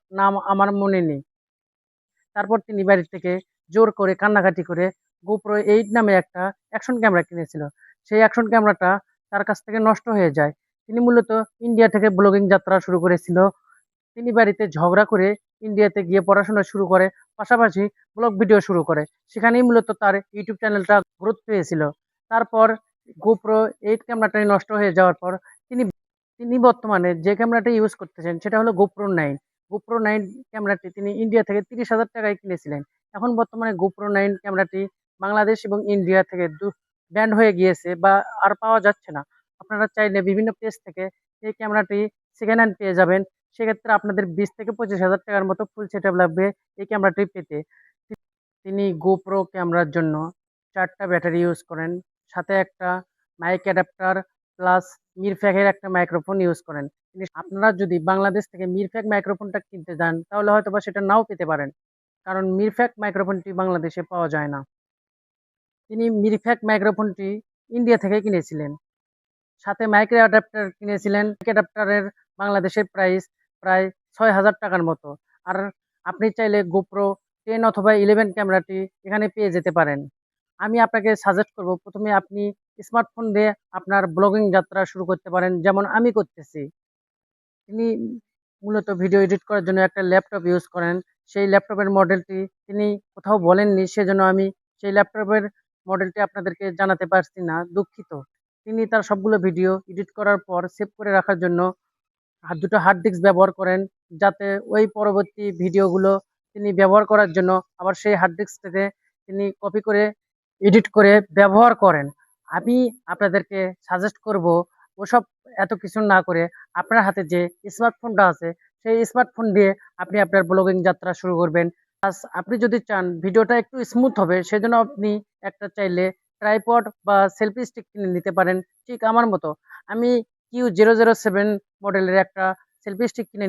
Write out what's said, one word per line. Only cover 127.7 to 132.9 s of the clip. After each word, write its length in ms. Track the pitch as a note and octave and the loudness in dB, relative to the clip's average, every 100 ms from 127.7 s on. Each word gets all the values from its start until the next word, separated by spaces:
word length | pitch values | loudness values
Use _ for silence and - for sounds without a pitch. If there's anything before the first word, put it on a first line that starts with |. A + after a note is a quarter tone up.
| - - | -12 -18
কিনে 160 | G#3 F#3+ F3 | -8 -4 -4
নিতে 140 | G3 F3+ | -2 0
পারেন, 180 | F3+ F#3 F3+ _ - | 0 0 -6 _ -16
ঠিক 140 | A#3+ A3 | -4 0
আমার 160 | A3+ A#3 | 2 2
মতো। 160 | F#3+ D#3 D3+ _ - - | -2 -4 -10 _ -20 -12
আমি 180 | G#3+ A#3+ B3 A3+ _ _ | -4 0 0 -4 _ _
কিউ 120 | A#3+ B3 F3 | -4 -2 4
জিরো 140 | G#3+ A3+ | 4 6
জিরো 140 | A3+ | 4
সেভেন 340 | A3+ A3 F#3+ G#3 G3+ - _ | 2 0 0 0 -4 -8 _
মডেলের 320 | G3+ G3 F#3 F#3+ | -4 -2 2 2
একটা 200 | F#3 F#3+ F#3+ F#3 _ _ | 0 -2 -4 -4 _ _
সেলফি 200 | G#3+ | -14